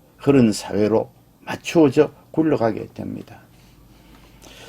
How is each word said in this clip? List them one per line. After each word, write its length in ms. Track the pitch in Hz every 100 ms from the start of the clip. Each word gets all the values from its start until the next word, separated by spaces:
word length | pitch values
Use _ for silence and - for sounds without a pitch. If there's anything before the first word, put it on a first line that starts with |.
| _ _
그런 360 | - 139 117
사회로 580 | 98 - 92 104 110 - _ _ _
맞추어져 720 | - - - 170 147 147 143 - _
굴러가게 560 | - 160 143 113 104 98
됩니다. 460 | - 98 - - - _ _ _ _ - - _ - - - - -